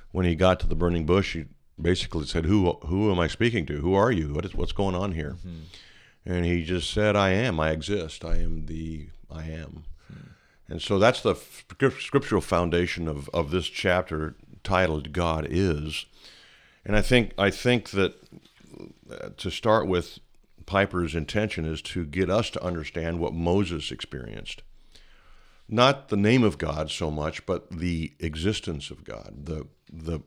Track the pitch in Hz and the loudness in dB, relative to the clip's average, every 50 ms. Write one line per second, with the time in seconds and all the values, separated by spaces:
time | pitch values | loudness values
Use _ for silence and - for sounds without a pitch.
0 | - - - 92 92 87 85 80 92 92 92 - - - 85 78 87 87 87 82 | -18 -6 -2 2 2 2 4 6 6 4 6 4 2 0 2 2 2 2 2 2
1 | 78 76 90 98 95 - - 82 73 - - _ _ _ _ - 80 87 90 90 | 2 4 4 4 4 0 -6 -8 -10 -10 -16 _ _ _ _ -2 2 2 2 2
2 | - - - 82 73 71 - 85 80 82 104 104 92 87 - - - 76 87 98 | 0 -4 -4 -6 -4 -2 -2 -2 2 4 4 4 4 4 0 0 -4 -2 0 2
3 | 107 107 95 87 85 78 - - 110 120 117 101 78 69 73 73 76 90 95 98 | 2 2 4 2 2 0 0 0 0 0 2 0 -2 -2 -4 -2 2 2 4 4
4 | 104 123 120 85 78 73 71 78 92 92 - 73 - - - - 98 95 90 90 | 4 4 4 0 0 -2 -2 -4 -4 -2 -2 -2 -2 0 0 0 0 0 0 0
5 | 98 101 87 80 76 73 87 87 92 90 85 82 78 85 - - - - - - | -2 -2 -4 -4 -6 -6 -8 -10 -12 -12 -12 -12 -14 -16 -18 -20 -20 -20 -20 -20
6 | - - _ _ _ - 90 87 85 85 87 87 82 78 90 87 82 - - - | -20 -20 _ _ _ -4 -2 0 2 2 2 0 0 -2 -2 -2 -2 -2 0 2
7 | 104 107 101 101 98 95 92 101 123 127 90 78 78 78 78 80 73 76 101 98 | 2 4 4 4 4 4 2 2 2 0 0 0 0 0 0 -2 -2 -4 -4 -4
8 | 82 78 - - - 82 82 82 82 82 82 80 78 73 80 80 80 80 80 78 | -4 -8 -10 -12 0 2 2 4 4 2 0 -4 -6 -8 -8 -8 -8 -8 -8 -10
9 | 76 - - - - - 80 80 78 80 80 80 80 - - 80 76 - - - | -12 -14 -16 -20 -18 -14 -12 -10 -8 -8 -8 -10 -10 -12 -14 -14 -14 -14 -14 -14
10 | _ - - - - - - _ _ _ _ _ _ - - 85 - - 104 95 | _ -20 -20 -18 -18 -20 -20 _ _ _ _ _ _ -10 -10 -8 -2 0 2 6
11 | 104 120 127 - - 107 87 - - - - - - _ - - 139 131 - - | 6 4 4 4 0 0 0 0 -6 -18 -20 -20 -20 _ -2 0 0 0 0 -2
12 | - - - 139 - - 110 92 - - 95 85 87 85 80 87 90 87 - 87 | -8 0 0 0 2 2 0 0 2 2 2 2 2 2 2 2 2 0 -2 -4
13 | 82 80 73 71 69 - - 82 82 71 82 92 80 - - - - 95 90 92 | -4 -4 -4 -6 -8 -4 -2 -2 0 0 0 -2 -2 -2 -8 -2 0 2 2 2
14 | 92 - 80 78 78 76 - - - - - - _ - 95 90 92 82 78 76 | 0 -2 -4 -6 -6 -6 -8 -14 -20 -20 -20 -10 _ 0 2 2 2 2 0 -2
15 | 67 76 73 87 87 82 80 80 78 - - 90 98 92 80 73 76 78 76 - | -4 -4 -2 -2 0 0 0 -2 -2 0 0 2 2 2 2 0 -2 -6 -6 -8
16 | - - - - - - - - - - - - _ _ _ _ _ 101 104 104 | -10 -12 -20 -20 -20 -20 -20 -20 -20 -20 -20 -20 _ _ _ _ _ 2 2 2
17 | 104 - 127 123 110 - - - 98 98 - - - 123 123 117 - - - 98 | 4 6 4 4 4 2 0 2 2 2 2 2 0 2 2 2 -2 -2 0 0
18 | 92 87 - - - _ - - _ - _ _ - - - - - - - _ | 0 0 -2 -8 -20 _ -20 -20 _ -20 _ _ -20 -20 -18 -18 -18 -18 -20 _
19 | _ - - - - - 50 - - 92 - - - 113 110 113 82 95 92 87 | _ -16 -14 -12 -12 -14 -12 -8 -8 -6 -6 -2 2 4 4 4 4 2 0 0
20 | 82 - - - - _ _ - _ _ _ - - - 95 98 98 98 - 90 | 0 -2 -12 -20 -20 _ _ -20 _ _ _ -20 -10 0 2 2 2 4 0 -2
21 | 87 78 78 85 76 - - 104 107 104 - 90 80 78 78 76 - - - 90 | -2 0 -2 -4 -4 -2 0 -2 0 0 -2 -4 -4 -4 -4 -6 -8 -8 -6 -6
22 | 85 73 73 90 95 85 95 113 120 - - - - 90 87 82 76 - - 85 | -6 -4 -2 -2 0 2 2 0 0 -2 -6 -6 -4 -4 -4 -4 -6 -6 -6 -6
23 | 80 82 85 85 82 - 78 82 82 85 90 101 101 82 85 76 73 - 65 - | -4 -4 -2 -2 -2 -2 -2 -2 0 2 2 2 2 0 -4 -6 -6 -8 -10 -10
24 | - - - 65 60 55 53 53 50 - - - - - - - - - - - | -12 -12 -10 -12 -10 -10 -12 -12 -12 -12 -14 -14 -16 -20 -20 -20 -20 -20 -20 -20
25 | - - - - _ - - - - - _ - - - 107 113 123 135 139 139 | -20 -20 -20 -20 _ -20 -20 -20 -20 -20 _ -20 -10 -2 4 6 6 6 6 2
26 | - - 107 101 101 107 123 131 117 104 - - 82 76 73 80 78 76 - - | -2 -2 0 4 6 6 6 6 6 4 4 0 -4 -4 -2 -2 -4 -4 -4 -4
27 | 87 78 76 76 76 80 78 - - - 92 - - - 90 80 90 87 85 82 | -2 -2 -2 -2 -2 -4 -4 -6 -4 -4 -4 -4 -4 -10 -8 -4 -2 -2 -2 -2
28 | 80 - - _ 90 87 73 78 82 104 107 - - - 82 71 69 - - - | -4 -6 -8 _ -8 -6 -4 -2 -2 -2 -2 -2 -6 -6 -8 -8 -10 -12 -16 -16
29 | - - 53 53 53 52 52 67 73 80 80 78 67 - _ _ _ - - 82 | -14 -14 -14 -14 -14 -16 -16 -14 -10 -8 -8 -8 -8 -12 _ _ _ -18 -16 -10
30 | 78 82 82 76 - | -6 -6 -6 -6 -8